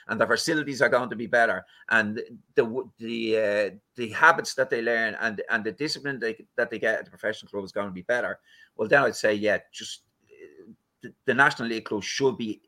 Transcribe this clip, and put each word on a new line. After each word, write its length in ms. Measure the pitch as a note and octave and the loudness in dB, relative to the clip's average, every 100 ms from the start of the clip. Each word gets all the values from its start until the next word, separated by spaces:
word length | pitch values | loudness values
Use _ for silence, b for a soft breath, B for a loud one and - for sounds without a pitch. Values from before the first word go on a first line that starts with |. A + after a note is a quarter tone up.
| - | -8
and 120 | A2+ | 0
the 80 | A2+ | 2
facilities 540 | A2+ D#3+ D#3 C#3+ B2 | 2 2 0 -2 2
are 80 | A#2+ | 4
going 200 | B2 B2 | 4 0
to 60 | A2+ | -6
be 120 | A2 | 0
better 380 | A#2+ A2+ F#2 - b - | 4 4 0 -8 b 0
and 280 | A2+ G#2 A2+ - A#2 _ - | 2 2 -4 -10 -16 _ 2
the 80 | |
w-, 260 | A2+ C3 - _ | 2 -2 -8 _
the, 380 | A2+ A#2 A2 A2 | -8 -4 0 2
uh, 320 | G#2 G#2 G2 G2 _ - | 2 2 0 -6 _ -8
the 140 | A2 | -6
habits 440 | G#2 D#3+ E3 D3 - | 6 6 6 -2 -4
that 140 | C3 | -2
they 120 | A#2+ | 0
learn 340 | A#2 A2+ A2 - | 0 0 -2 -2
and, 200 | A2+ G2 - | -4 -4 -4
and 140 | A2+ | -2
the 80 | G#2+ | -4
discipline 480 | F#2+ D3+ C3 C#3 B2+ | -4 -6 -4 -6 -4
they, 260 | A2+ A2 - - | -6 -6 -8 -4
that 120 | A#2 | -2
they 100 | A2 | -2
get 200 | A2+ G#2+ | -2 -2
at 60 | - | -6
the 60 | |
professional 380 | F#2 A2 - - | -6 -6 -6 -8
club 140 | G2+ | -10
is 80 | F#2+ | -6
going 160 | G2+ G2+ | -6 -6
to 60 | |
be 80 | F2+ | -8
better, 380 | F2+ A#2+ F#2+ - b b b - | -2 -2 -2 -6 b b b -6
well, 140 | G#2+ | 4
then 140 | C#3+ | 4
I'd 120 | B2 - | 4 2
say, 180 | A2 | 0
yeah, 260 | G#2 G#2 F#2 - | 2 2 0 -2
just, 300 | - G#2+ - _ _ _ | -16 -14 -16 _ _ _
uh, 420 | C2 D#2+ C#2+ F#2 - _ _ | -20 -20 -20 -20 -20 _ _
the, 100 | - _ - | -20 _ 0
the 80 | |
National 360 | B2 D3 D3 A#2 | 4 4 2 -6
League 160 | A2+ - | -6 -4
club 180 | G#2+ | -6
should 340 | - - C3+ A2 | -4 0 0 0
be, 240 | G#2+ - | -6 -6